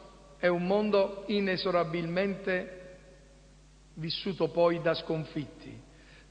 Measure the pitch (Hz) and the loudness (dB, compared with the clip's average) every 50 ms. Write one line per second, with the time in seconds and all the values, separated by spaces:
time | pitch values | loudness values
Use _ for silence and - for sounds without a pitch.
0 | - - - - - - - - - 180 175 175 175 180 196 208 214 214 208 202 | -20 -20 -20 -20 -20 -20 -8 0 2 2 2 2 2 2 2 2 4 4 4 4
1 | 196 190 196 - - - 220 202 202 190 185 175 - 190 175 175 170 160 156 175 | 4 2 0 -6 -4 -2 0 0 2 2 0 0 0 2 2 2 2 2 0 -2
2 | 170 165 170 180 196 202 196 - - 196 185 180 185 - - - - - - - | -2 -2 0 0 0 0 -2 -4 -4 -2 -2 -2 -4 -6 -10 -16 -18 -18 -20 -20
3 | - - - - - - - - - - - - - - - - - - - - | -20 -20 -20 -20 -20 -20 -20 -20 -20 -20 -20 -20 -20 -20 -20 -20 -20 -20 -12 -10
4 | 156 165 160 - - 208 185 - 170 156 160 170 170 170 170 165 156 165 160 156 | -6 -6 -6 -4 -4 -4 -2 0 -2 0 4 4 4 4 4 4 2 0 0 0
5 | - - 165 160 156 - - 156 143 - - - - - 113 110 - - - - | -2 -2 -2 -2 -4 -4 -6 -8 -8 -8 -12 -16 -16 -16 -16 -16 -18 -20 -20 -20
6 | - - - - - - | -20 -20 -20 -20 -20 -10